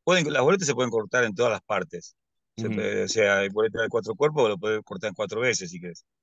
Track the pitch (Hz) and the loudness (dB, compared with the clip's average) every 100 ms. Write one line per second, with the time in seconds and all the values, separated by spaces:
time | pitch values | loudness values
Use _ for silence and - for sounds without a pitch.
0 | - 185 147 147 127 196 156 120 123 113 | 2 2 2 2 4 4 0 0 0 -2
1 | 101 123 120 95 120 104 - 101 85 85 | 0 0 0 2 0 0 -2 -4 -4 -10
2 | - _ _ _ _ - 110 107 104 104 | -16 _ _ _ _ -8 -4 -2 -2 -2
3 | 98 110 101 98 98 101 110 107 110 117 | 0 2 4 4 2 0 0 0 -2 -2
4 | 101 107 147 151 117 98 107 107 - 98 | -4 0 0 2 2 2 -2 -4 -4 -8
5 | 107 92 104 107 123 110 92 90 87 82 | -6 -4 -4 -2 -2 -2 -6 -12 -14 -14
6 | - _ | -20 _